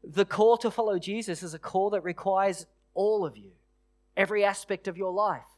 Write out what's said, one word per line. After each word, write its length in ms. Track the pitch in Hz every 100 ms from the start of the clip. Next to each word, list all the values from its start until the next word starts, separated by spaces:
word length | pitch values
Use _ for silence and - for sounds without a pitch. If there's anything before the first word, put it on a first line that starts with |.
The 220 | - 151 196
call 320 | - 220 233
to 140 | 226
follow 260 | - 220 190
Jesus 460 | 185 214 214 165
is 100 | 175
a 60 | 156
call 320 | - 190 202
that 100 | 202
requires 640 | 170 175 196 190 196 180 - _ _ -
all 320 | 208 214 160
of 100 | -
you, 140 | 98 _ _ _ _ _ _ -
every 280 | 196 208
aspect 440 | 202 196 - 190 -
of 100 | 175
your 140 | 190
life. 340 | 185 208 139 -